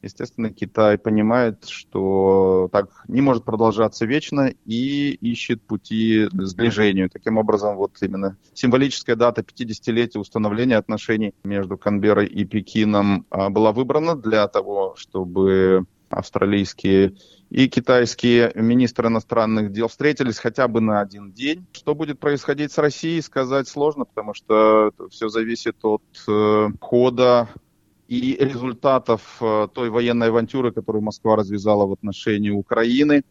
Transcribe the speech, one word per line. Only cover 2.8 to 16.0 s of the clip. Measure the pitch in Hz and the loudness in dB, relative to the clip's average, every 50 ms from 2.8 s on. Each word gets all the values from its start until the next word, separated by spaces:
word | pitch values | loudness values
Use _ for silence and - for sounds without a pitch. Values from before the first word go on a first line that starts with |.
| 98 90 _ _ - | -2 -2 _ _ -14
не | 95 - 123 | -4 -2 0
может | 139 139 127 113 - | 2 2 2 0 -2
продолжаться | - 110 107 113 113 107 107 113 110 - - 120 | -4 -2 2 2 2 2 2 0 0 0 -4 -2
вечно, | 110 131 151 - - - 143 135 131 - _ _ | 0 0 -2 -2 -2 -2 0 0 -2 -2 _ _
и | - 113 117 127 139 139 143 143 143 131 - | -6 -4 -4 -2 -2 -2 -2 -2 -2 -4 -4
ищет | - 117 117 - - - 123 110 _ | -4 -4 -4 -4 -4 -6 -6 -6 _
пути | _ 113 101 _ - 113 110 110 110 110 110 107 101 | _ -8 -8 _ -6 -2 0 2 2 4 2 2 2
к | 90 95 95 | 0 -4 -6
сближению. | 95 90 90 117 120 107 107 107 104 95 95 92 92 | -6 -2 0 0 0 2 2 0 2 2 0 -2 -2
Таким | _ - _ 113 110 110 | _ -8 _ -2 0 0
образом, | 110 107 107 104 101 104 101 | 2 2 0 0 0 -2 -2
вот | 92 98 98 _ - | -2 -4 -6 _ -6
именно | 104 95 95 95 98 98 95 _ _ _ _ | -6 -6 -6 -6 -6 -6 -8 _ _ _ _
символическая | - - 127 120 131 139 139 131 - - - 120 | -2 0 2 2 2 2 0 -2 -8 -4 -4 0
дата | 110 120 120 113 - | 2 2 2 2 0
пятидесятилетия | 110 - _ - 127 110 107 - _ - 113 113 120 117 - 107 | -8 -8 _ -12 -10 -10 -10 -8 _ -2 0 0 -2 -2 -4 -10
установления | 101 - _ 113 107 104 104 110 123 131 120 | -10 -6 _ -2 -2 -2 -2 0 0 2 2
отношений | 107 98 - 110 101 - - 113 110 110 101 - _ _ | 0 0 -2 -8 -8 -2 -2 -2 -2 -2 -6 -6 _ _
между | 98 101 101 98 90 98 95 | -6 -4 -4 -4 -6 -8 -4
Канберрой | - 104 104 101 98 107 104 104 104 | -2 -2 -2 2 2 2 4 4 2
и | 98 - - 101 | 0 -2 -4 -6
Пекином, | - - 107 95 - - 113 107 107 107 101 101 101 98 90 - _ | -2 -4 -6 -6 -4 -2 0 0 2 2 2 2 2 0 0 -2 _
а, | - 92 95 101 | -4 -2 -2 0
была | 98 107 110 110 | 2 2 2 2
выбрана | 104 117 131 123 139 151 156 170 170 | 2 0 -2 0 0 0 0 0 -2
для | 143 104 110 110 107 104 | -2 -2 0 2 2 2
того, | 98 - 104 95 98 101 101 95 95 - | 2 0 -4 -2 -2 -4 -2 -4 -4 -6
чтобы | - - _ _ 98 92 90 87 95 95 95 95 95 95 92 92 92 92 _ _ _ | -12 -20 _ _ -8 -6 -4 -2 0 2 4 4 4 4 4 4 4 2 _ _ _